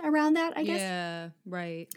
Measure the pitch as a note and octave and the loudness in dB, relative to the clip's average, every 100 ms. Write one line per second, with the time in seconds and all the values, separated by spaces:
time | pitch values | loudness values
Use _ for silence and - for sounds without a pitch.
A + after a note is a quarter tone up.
0 | D#4 D4+ D4+ E4 E4 D4+ D#4 E4+ F#3+ F3+ | 4 4 6 4 2 0 0 0 0 -2
1 | F3 E3+ E3+ - F#3+ F3 F3 E3 E3 | -4 -6 -10 -12 -8 -6 -6 -8 -10